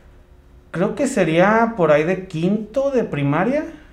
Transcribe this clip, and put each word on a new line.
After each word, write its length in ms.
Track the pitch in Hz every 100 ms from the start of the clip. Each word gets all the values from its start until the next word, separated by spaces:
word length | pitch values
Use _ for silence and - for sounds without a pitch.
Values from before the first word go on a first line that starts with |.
| - - - - - - -
creo 240 | 160 196
que 120 | - 277
sería 680 | - 165 165 190 220 226 226
por 140 | 165
ahí 120 | 147
de 220 | 156 185 -
quinto 640 | 156 175 214 214 277 277
de 140 | 262
primaria, 600 | 196 143 139 151 208 294 330 - -